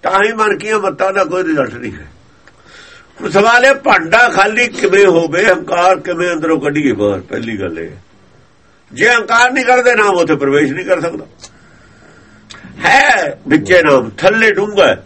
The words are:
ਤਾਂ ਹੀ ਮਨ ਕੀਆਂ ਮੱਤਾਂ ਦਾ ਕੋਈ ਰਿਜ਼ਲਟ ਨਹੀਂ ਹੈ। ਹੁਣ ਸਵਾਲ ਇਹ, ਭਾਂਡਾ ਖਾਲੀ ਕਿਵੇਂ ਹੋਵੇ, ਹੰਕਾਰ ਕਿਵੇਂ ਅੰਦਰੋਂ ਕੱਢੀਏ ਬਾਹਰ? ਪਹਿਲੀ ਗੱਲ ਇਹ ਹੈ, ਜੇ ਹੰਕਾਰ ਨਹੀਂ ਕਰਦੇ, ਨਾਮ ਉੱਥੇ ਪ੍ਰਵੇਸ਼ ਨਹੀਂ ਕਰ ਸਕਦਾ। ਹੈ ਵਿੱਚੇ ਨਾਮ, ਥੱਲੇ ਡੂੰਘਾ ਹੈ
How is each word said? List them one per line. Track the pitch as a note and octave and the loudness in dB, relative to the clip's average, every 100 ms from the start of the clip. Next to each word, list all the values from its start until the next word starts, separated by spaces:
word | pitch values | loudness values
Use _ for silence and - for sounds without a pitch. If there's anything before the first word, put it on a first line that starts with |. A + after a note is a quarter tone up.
ਤਾਂ | - F#3+ G#3 | -2 -2 -2
ਹੀ | |
ਮਨ | A3 G#3+ G3 | 0 -2 -2
ਕੀਆਂ | G#3+ G#3+ | -4 -2
ਮੱਤਾਂ | G3 D3 F#3+ | -4 -4 -4
ਦਾ | G3 F3 | -2 -2
ਕੋਈ | F3+ | -2
ਰਿਜ਼ਲਟ | E3+ D3+ B2+ | -2 -2 -4
ਨਹੀਂ | A#2 A#2+ | -6 -14
ਹੈ। | F2+ - - _ _ - _ _ - - - _ - | -14 -20 -20 _ _ -20 _ _ -20 -20 -20 _ -12
ਹੁਣ | - | -4
ਸਵਾਲ | E3 G#3+ A#3+ B3+ | 2 4 4 4
ਇਹ, | |
ਭਾਂਡਾ | C#4 - G3 D#3+ A3 A#3+ | 2 0 0 2 2 2
ਖਾਲੀ | F#3 G3+ A3 A#3+ | 2 0 0 -4
ਕਿਵੇਂ | - G3+ F#3+ G3+ | -2 0 4 4
ਹੋਵੇ, | E3 E3 E3 G3 | 4 0 0 2
ਹੰਕਾਰ | F3 - F3 F#3 F#3 | 0 0 0 2 0
ਕਿਵੇਂ | F#3 E3+ F3+ | -2 -4 -4
ਅੰਦਰੋਂ | E3+ D#3+ D#3 | -4 -2 -2
ਕੱਢੀਏ | C#3+ C#3+ C#3 | -2 -2 -2
ਬਾਹਰ? | G#2 G#2 F#2+ | 0 -2 -2
ਪਹਿਲੀ | F#2 A2 A2+ G#2+ | -8 -10 -8 -8
ਗੱਲ | F#2 E2 | -8 -10
ਇਹ | E2 | -14
ਹੈ, | D#2 _ _ _ _ _ _ _ _ _ | -16 _ _ _ _ _ _ _ _ _
ਜੇ | - A3 | -2 0
ਹੰਕਾਰ | A#3+ G#3 A#3 B3+ | 0 0 2 2
ਨਹੀਂ | B3+ A#3+ | 0 2
ਕਰਦੇ, | B3 B3 A#3 | 2 2 2
ਨਾਮ | G#3 | 2
ਉੱਥੇ | F#3 D#3 D3 | 2 0 0
ਪ੍ਰਵੇਸ਼ | C#3 C#3+ C#3+ | 0 0 0
ਨਹੀਂ | D3 F#3 | -4 -4
ਕਰ | F3+ | -4
ਸਕਦਾ। | E3+ D#3+ - _ - _ _ _ _ _ - - - - _ - - - F3 | -4 -10 -16 _ -20 _ _ _ _ _ -20 -20 -20 -20 _ -20 -20 -6 0
ਹੈ | A3+ C#4+ A3+ D#3 - - | 2 2 0 -2 -8 0
ਵਿੱਚੇ | D#3 D#3+ F3+ | 0 2 2
ਨਾਮ, | D#3 C3+ A2+ | 4 2 0
ਥੱਲੇ | - F#3 A3 A3 | -2 0 2 0
ਡੂੰਘਾ | G3+ G#3 G#3 F#3+ | 0 -2 2 2
ਹੈ | F3+ | 2